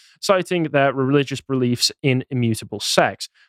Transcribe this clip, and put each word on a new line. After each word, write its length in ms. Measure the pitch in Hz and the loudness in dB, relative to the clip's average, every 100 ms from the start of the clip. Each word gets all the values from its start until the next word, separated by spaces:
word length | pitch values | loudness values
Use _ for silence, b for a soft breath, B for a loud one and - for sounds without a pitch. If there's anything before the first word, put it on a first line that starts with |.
| b b | b b
citing 440 | - 190 180 180 | 0 0 0 -2
their 280 | 156 143 139 | 0 2 2
religious 480 | 131 131 143 139 135 | 2 2 2 0 -4
beliefs 500 | - 131 123 120 - - | -4 -2 0 0 -2 -2
in 240 | 147 127 - | 0 0 -2
immutable 480 | 127 117 107 101 104 | -2 0 -2 -6 -8
sex. 500 | - - 135 98 - b | -4 0 0 0 -12 b